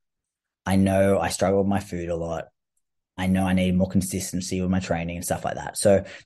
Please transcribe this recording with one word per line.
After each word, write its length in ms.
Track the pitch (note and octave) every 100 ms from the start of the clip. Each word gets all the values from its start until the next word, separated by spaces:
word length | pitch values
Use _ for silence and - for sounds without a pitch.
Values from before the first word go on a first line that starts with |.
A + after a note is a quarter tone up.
| _ _ _ _ _ _ -
I 100 | G2
know 440 | G2 F#2+ G2 F#2+
I 100 | E2
struggle 300 | - F#2 G2
with 80 | G2
my 120 | G2
food 300 | - F2 E2+
a 60 | E2+
lot. 300 | E2 D#2+ - _ _ _ _ _ _ -
I 100 | F#2
know 180 | F#2 F#2
I 80 |
need 220 | F#2 F#2 F2+
more 140 | F#2
consistency 720 | G2+ - F#2+ - F#2 F#2 F#2
with 80 | F2+
my 100 | F#2
training 380 | F#2 E2 E2+ E2+
and 80 | -
stuff 180 | E2
like 120 | - -
that. 220 | - -
So 260 | G#2 G2 - -